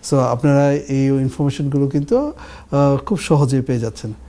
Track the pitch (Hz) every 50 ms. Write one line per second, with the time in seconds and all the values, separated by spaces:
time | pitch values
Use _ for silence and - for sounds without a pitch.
0 | - - 147 135 127 123 120 120 - 147 143 143 143 143 143 147 143 - 135 135
1 | 135 135 139 135 135 131 - - 147 143 135 - 147 139 135 139 139 139 139 147
2 | 143 143 233 247 294 294 302 - - - - - - - - 143 143 143 139 135
3 | - - 214 170 - - 165 143 143 127 135 135 123 - 127 120 113 113 107 -
4 | - 107 107 - -